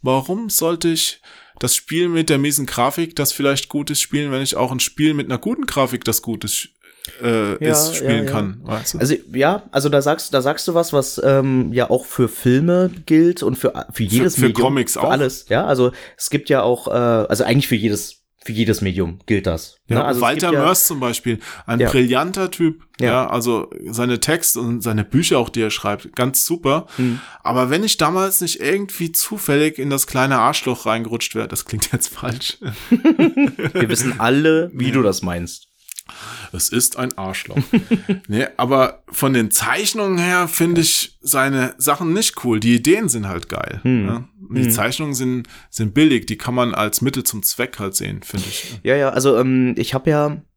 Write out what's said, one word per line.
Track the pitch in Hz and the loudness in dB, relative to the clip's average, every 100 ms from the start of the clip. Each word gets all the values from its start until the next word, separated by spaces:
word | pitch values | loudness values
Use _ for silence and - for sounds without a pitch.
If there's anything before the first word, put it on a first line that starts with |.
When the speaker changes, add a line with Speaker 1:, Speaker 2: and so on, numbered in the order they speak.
Speaker 1:
warum | 127 135 135 190 226 | 2 0 0 -4 -2
sollte | - 165 170 170 | 0 0 0 0
ich | 160 - - - - - - | 0 -2 -6 -20 -20 -20 -6
das | 127 - | -2 -2
Spiel | - 160 175 | -2 0 0
mit | 165 160 | 0 2
der | 143 | 2
miesen | 143 143 131 | 2 -2 -4
Grafik, | - 123 147 165 - | 0 0 0 -6 -2
das | 143 | -4
vielleicht | - 139 139 - | 0 0 0 -2
gut | 151 143 | -6 -4
ist, | 147 | -4
spielen, | - 147 147 | -2 -2 -2
wenn | 131 | -2
ich | 135 - | -2 -2
auch | 123 | -2
ein | 127 | -2
Spiel | - - 151 | -4 2 2
mit | 147 135 | 2 -2
einer | 127 | -4
guten | - 247 277 | -2 -2 -2
Grafik, | - 131 123 | 0 0 0
das | - 110 | -2 -2
gut | - 110 | -4 -6
ist, | 110 - - _ _ _ - - | -4 -6 -6 _ _ _ -12 -6
äh, | 120 113 104 101 | 0 0 0 0
Speaker 2:
Ja, | 156 | 0
Speaker 1:
ist, | 156 156 165 | 2 0 -2
spielen | 135 113 | 0 0
Speaker 2:
ja, | |
ja. | 107 | 0
Speaker 1:
kann, | 110 101 107 | -2 -4 -8
weißt | - 110 - - | -8 -6 -6 -2
du? | |
Speaker 2:
Also, | 127 165 - | 0 0 -2
ja, | 127 143 202 - | 0 2 2 -2
also | 139 143 | -2 2
da | 143 | 2
sagst, | 139 147 - | 2 -2 0
da | 135 | 0
sagst | 131 151 - | 0 -2 0
du | |
was, | 170 165 | 0 2
was, | 143 131 - | 0 -2 0
ähm, | - 139 135 131 123 | 2 4 4 2 2
ja | 120 120 | 0 0
auch | 127 - | 0 -2
für | - 120 | 0 0
Filme | - 127 127 165 175 185 180 - | 2 2 4 4 4 2 -2 2
gilt | 156 170 170 | 6 6 4
und | - 127 | -2 0
für, | 123 | -2
für | - - | -2 -10
Speaker 1:
Für, | - | -4
Speaker 2:
jedes | 107 113 170 - | 0 4 2 4
Speaker 1:
für | 135 | 2
Speaker 2:
Medium, | 113 | 4
Speaker 1:
Comics | 127 139 117 | 2 2 -2
Speaker 2:
für | - | 0
Speaker 1:
auch. | - | 0
Speaker 2:
alles, | 131 131 131 - | 2 0 -4 -2
ja, | 117 180 | -2 2
also | 131 123 - - - | 2 2 0 -20 -10
es | - | -4
gibt | 143 143 | -4 0
ja | 139 | 2
auch, | 110 123 - | 2 0 0
äh, | |
also | 123 120 113 104 107 | 0 2 2 2 0
eigentlich | - 127 139 | 2 2 2
für | 117 | 0
jedes, | 110 104 - - _ _ - | 0 -2 -6 -16 _ _ -8
für | |
jedes | 110 113 107 | -2 2 2
Medium | 101 90 85 85 - | 0 0 -2 -4 -2
gilt | 101 92 | 0 0
das, | 80 - _ _ | -4 -6 _ _
Speaker 1:
Ja, | 113 | 0
Speaker 2:
ne? | |
Also | 147 123 | 0 2
es | |
Speaker 1:
Walter | 120 151 175 | 0 2 0
Speaker 2:
gibt | 147 | 2
ja | 151 | 2
Speaker 1:
Mörs | 185 - | 2 0
zum | 151 | -2
Beispiel, | 127 113 123 110 - - - | -4 -4 -4 -4 -8 -18 -4
ein | 117 | 0
Speaker 2:
Ja. | 120 | 2
Speaker 1:
brillanter | 131 123 127 165 190 185 | 2 4 2 0 -2 -4
Typ, | 180 165 160 _ - | 0 0 0 _ -2
Speaker 2:
Ja. | 123 | 0
Speaker 1:
ja, | 127 127 | 2 0
also | 120 117 113 - - 82 | -2 0 -2 -2 -10 -10
seine | 113 123 120 | -4 -2 0
Texte | - 151 - 120 | 0 0 0 -2
und | 117 117 | -2 -2
seine | 107 107 101 | 0 0 2
Bücher | 139 170 147 | 2 2 2
auch, | 113 | 0
die | 120 | 0
er | 110 | -2
schreibt, | - 107 104 - | -2 -4 -4 -8
ganz | - 127 131 - | -2 0 0 -2
super. | 170 139 147 156 - | -2 0 0 -2 -2
Speaker 2:
Hm. | 127 120 - - | -2 -2 -10 -8
Speaker 1:
Aber | - 123 127 | -2 0 2
wenn | 156 214 | 0 0
ich | - | 0
damals | 156 180 190 185 | 0 2 0 0
nicht | 170 - | -2 -4
irgendwie | 143 190 196 - 165 | -2 -2 -2 -6 -4
zufällig | 165 - 214 - 143 151 151 | -2 -4 -6 0 2 2 0
in | 139 | -4
das | 139 - | -2 -2
kleine | 135 135 131 | 0 2 4
Arschloch | 117 147 - 120 113 | 2 2 -2 -4 -2
reingerutscht | 113 113 117 - 110 | -2 -2 -6 -4 -6
wäre, | 110 | -6
das | - | -8
klingt | - 110 - | -6 -6 -4
jetzt | 120 - | -2 -4
falsch. | - - 120 - - 185 104 - | -6 -8 -6 -8 -8 -10 -10 0
<laughs> | |
Speaker 2:
Wir | 240 254 - 311 - 285 - - - 117 | 2 4 4 2 2 0 0 -4 0 0
wissen | - 131 113 | 0 -2 0
alle, | 113 135 156 160 175 | 2 4 4 2 0
wie | 151 131 | -2 0
Speaker 1:
Nee. | |
Speaker 2:
du | 127 | 2
das | 107 92 | 2 0
meinst. | 90 87 87 - _ _ - - - - - - - | -4 -6 -8 -12 _ _ -18 -18 -18 -18 -16 -16 -12
Speaker 1:
Es | 90 - | -6 -2
ist | 117 - - | 0 0 -2
ein | 127 - | -6 -6
Arschloch. | 95 95 - - - 233 - | -8 -8 -4 -4 2 0 0
Speaker 2:
<laughs> | 202 - 190 - | -6 -2 -4 -2
Speaker 1:
Nee, | 104 - - | -2 -2 -2
aber | 123 135 131 - - | 2 4 2 0 -10
von | - 135 | -2 2
den | 127 107 | 2 2
Zeichnungen | - - 143 208 226 202 180 | 0 0 0 -2 -2 0 0
her | 175 180 175 | 2 2 0
finde | - 170 170 | 0 2 2
ich | 160 - - _ | 2 0 -4 _
seine | - 139 135 139 127 - | -2 2 2 2 -2 -2
Sachen | - 147 170 | -2 0 0
nicht | 185 226 - | 0 0 -2
cool. | 123 110 | 0 2
Die | 113 120 | 4 4
Ideen | 131 196 214 | 6 2 2
sind | 120 101 | -2 -4
halt | 87 - | -6 -6
geil. | - - - | -8 -8 -4
Speaker 2:
Hm. | 127 127 98 | 0 2 0
Speaker 1:
Ne? | 117 127 _ - | -4 -8 _ -6
Und | 120 | 0
die | 123 | 2
Speaker 2:
Hm. | |
Speaker 1:
Zeichnungen | 113 107 127 151 | 2 0 -2 -4
sind, | 131 131 127 117 - - | -2 -2 -4 -8 -18 -16
sind | - 107 | -4 -2
billig. | 117 156 127 - | 4 4 4 0
Die | 107 | -6
kann | - | -4
man | 123 123 95 | 0 0 0
als | 107 - | -2 0
Mittel | 127 139 | -2 -2
zum | 110 107 | -4 -4
Zweck | - - 127 - | -6 -4 -6 -4
halt | 101 95 | -6 -4
sehen, | 98 98 | -6 -8
finde | - 101 95 | -8 -8 -6
ich. | - - 113 | -10 -12 -8
Speaker 2:
Ja, | 101 139 | 0 2
ja, | 135 | 2
also, | 131 135 117 | 2 2 4
ähm, | 131 131 127 - | 4 4 2 0
ich | 135 | -2
hab | - 160 | 0 2
ja | 147 147 151 - | 2 0 -4 -12